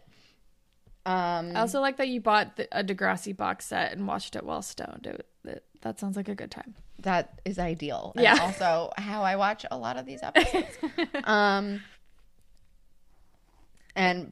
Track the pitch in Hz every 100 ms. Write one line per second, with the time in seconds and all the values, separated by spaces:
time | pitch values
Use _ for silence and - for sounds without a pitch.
0 | - - _ _ _ _ _ _ - -
1 | - 185 175 170 170 180 226 277 269 269
2 | 269 247 220 208 208 - - - 196 190
3 | 190 185 202 190 196 190 - 180 165 -
4 | 196 196 - - - - - - - -
5 | - 50 - _ - - - - - 214
6 | 196 196 196 202 - - - - - -
7 | 190 180 - - - 185 175 165 147 120
8 | - - 247 311 185 190 180 165 170 -
9 | 202 214 190 196 202 220 - 127 117 -
10 | - 135 - - - 370 - - 311 -
11 | 339 285 233 208 208 196 202 202 - -
12 | - - - - - - - - - -
13 | - - - _ _ _ - - - 196
14 | 185 180 160